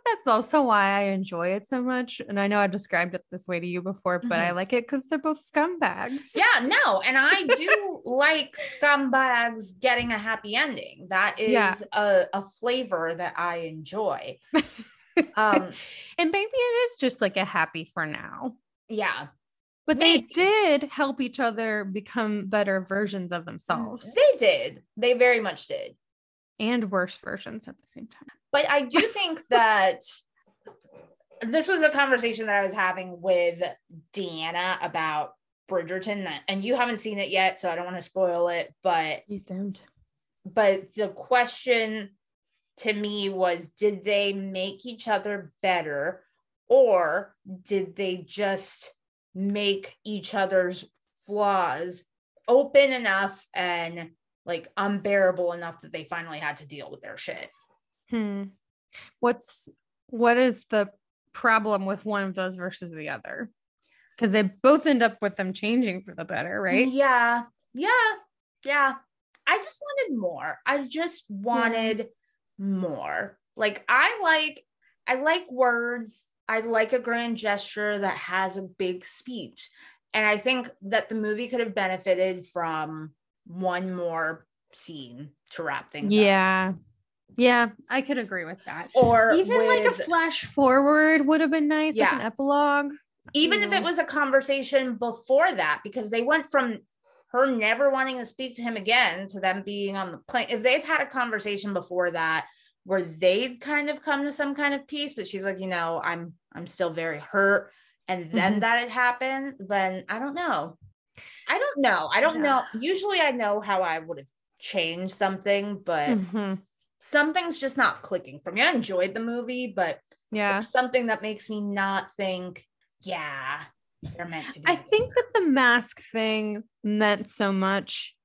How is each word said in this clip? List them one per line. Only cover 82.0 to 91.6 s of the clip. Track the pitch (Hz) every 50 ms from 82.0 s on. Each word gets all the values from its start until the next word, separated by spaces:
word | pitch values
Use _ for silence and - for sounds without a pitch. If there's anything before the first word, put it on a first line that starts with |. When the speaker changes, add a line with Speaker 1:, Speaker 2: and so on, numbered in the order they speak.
| - 196 180 180 185 190 185 180 -
Speaker 2:
from | - - 175 170 165 160 156 156 156 156 156 156 156 - _ _ _ _ _ _
one | - 170 180 185 185 175 180 185 185 185
more | 180 175 170 165 165 160 160 160 165 _ _ _ _ _ _ -
scene | - - - 165 143 131 117 120 131 147 143 - _ _ _
to | - - 165
wrap | 151 139 127 - _
things | - 151 175 196 208
up. | 214
Speaker 1:
Yeah. | 208 196 196 190 185 190 190 190 190 190 185 - - _ _ _ _ _ _ _ _ _ _ -
Yeah, | 247 247 247 240 233 214 - - - -
I | 247 269
could | - - 277 247
agree | 220 185 196 180 165
with | 156 185 - -
that. | - - 160 175 - -
Speaker 2:
Or | 262 247 233 233 226 226 226 262
Speaker 1:
Even, | 349 381 403 494 453 466 480
like, | 494 480 -
a | 494
Speaker 2:
with | 494 - -
Speaker 1:
flash | 311 339 330 320 320 311 - -
forward | - - 277 277 254 254 269 277 285 302 302 311 311 320 302 285 277
would | 311 320
have | 330 277
been | 311 320